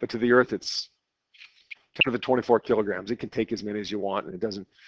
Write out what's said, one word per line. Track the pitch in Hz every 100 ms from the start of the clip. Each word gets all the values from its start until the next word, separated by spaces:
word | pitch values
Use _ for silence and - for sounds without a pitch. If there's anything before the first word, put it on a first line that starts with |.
But | 120
to | 117
the | 120
Earth, | 123 120
it's | 101 - - - _ _ _ _ - - _ _ - _
ten | - 135
to | 120
the |
twenty-four | - 127 117 113
kilograms. | - 110 101 92 98
It | 117
can | 117
take | 117 113
as | 104
many | 104 104
as | 95
you | 104
want, | 98 98 -
and |
it | 92
doesn't | 110 101 92 _